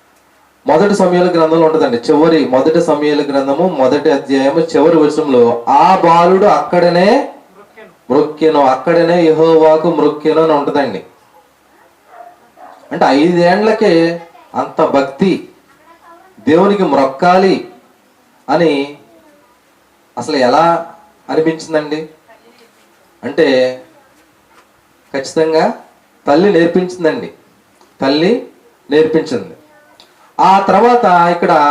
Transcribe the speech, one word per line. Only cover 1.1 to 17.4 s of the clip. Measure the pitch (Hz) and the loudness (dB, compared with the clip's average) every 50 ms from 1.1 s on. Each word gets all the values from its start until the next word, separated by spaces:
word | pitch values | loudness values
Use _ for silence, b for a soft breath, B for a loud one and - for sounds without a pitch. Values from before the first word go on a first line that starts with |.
| 180 180 180 175 | 2 0 0 0
గ్రంథంలో | 165 165 160 156 165 165 160 | 0 0 0 2 2 2 2
ఉంటుందండి, | 156 156 156 143 131 117 | 2 2 0 -2 -2 -2
చివరి | 117 - 147 151 147 160 165 165 156 131 | -2 -2 0 0 2 2 2 2 2 0
మొదటి | 120 127 131 139 160 160 170 170 | 0 0 0 0 0 0 0 0
సమూయేలు | 160 147 147 151 151 147 147 143 | 0 -2 -2 -2 -2 -2 -2 -2
గ్రంథము | 139 139 139 135 139 139 156 175 185 | -2 -2 -2 -2 -2 -2 -2 -2 -2
మొదటి | 170 139 131 123 139 147 143 156 | -2 0 0 0 0 0 0 0
అధ్యాయము | 143 139 139 127 139 135 131 139 156 165 | -2 -2 -2 -2 -2 -2 0 0 0 -2
చివరి | 160 165 - 147 147 170 170 | -2 -2 0 0 2 2 2
వచనంలో, | 160 151 143 147 156 151 143 131 123 117 117 120 117 - 120 | 2 2 0 0 -2 -2 0 2 2 2 2 0 -2 -2 0
"ఆ | 131 143 - 139 135 - - | 2 2 4 4 2 2 2
బాలుడు | 170 165 170 170 180 190 190 208 | 2 4 4 4 4 2 2 2
అక్కడనే | 202 - - - - - 175 170 175 170 175 185 208 247 285 - - - - - _ _ - - - _ - 214 - _ _ _ - | 2 0 0 -2 -2 -2 0 0 2 2 2 2 2 2 0 -2 -4 -10 -18 -20 _ _ -20 -20 -20 _ -20 -20 -20 _ _ _ -4
మ్రొక్కెను, | 123 147 147 151 151 - 160 156 151 143 139 | -2 -2 -2 -2 -4 -2 -2 0 2 2 2
అక్కడనే | 131 131 - - 175 165 170 170 165 175 175 170 | 0 0 -2 -2 -2 0 0 0 0 0 2 2
యెహోవాకు | 160 156 156 160 165 165 156 156 156 156 160 175 175 | 2 2 2 2 2 4 4 4 4 2 2 0 -2
మ్రొక్కెను" | 165 151 143 151 151 - - 156 151 156 160 | 0 0 0 -2 -2 -2 -4 -2 0 0 0
అని | 160 151 | 0 0
ఉంటుందండి. | 143 139 139 135 147 135 120 98 92 - - _ _ _ _ _ _ _ _ _ _ _ _ _ _ _ _ _ _ _ _ - - - - - _ _ _ _ - - - - - - - 135 | -2 -2 -2 -4 -4 -4 -4 -6 -10 -14 -18 _ _ _ _ _ _ _ _ _ _ _ _ _ _ _ _ _ _ _ _ -20 -20 -20 -20 -20 _ _ _ _ -20 -20 -20 -20 -20 -16 -10 -4
అంటే | 175 - | 0 0
ఐదేండ్లకే | - 135 143 156 175 175 175 175 175 185 202 214 220 220 - 220 196 170 165 165 170 170 170 - - - - - _ - | 2 2 2 2 2 2 2 2 2 2 2 0 0 0 0 2 2 2 2 2 0 -2 -6 -10 -18 -20 -20 -20 _ -10
అంత | 123 135 151 - - 160 | -8 -8 -6 -4 -2 -2
భక్తి, | 135 - 139 135 - - - 196 190 160 - - - - _ _ _ _ _ _ - - _ _ - - - - _ _ - - - | 0 0 0 -2 -2 -4 -2 -2 -2 -2 -2 -6 -12 -20 _ _ _ _ _ _ -20 -20 _ _ -20 -20 -20 -20 _ _ -8 -2 0
దేవునికి | 151 175 196 202 196 190 185 | 2 2 2 2 0 0 0
మ్రొక్కాలి | 156 139 139 135 135 - - 180 175 180 190 | 0 0 0 0 -2 -2 -2 0 2 2 2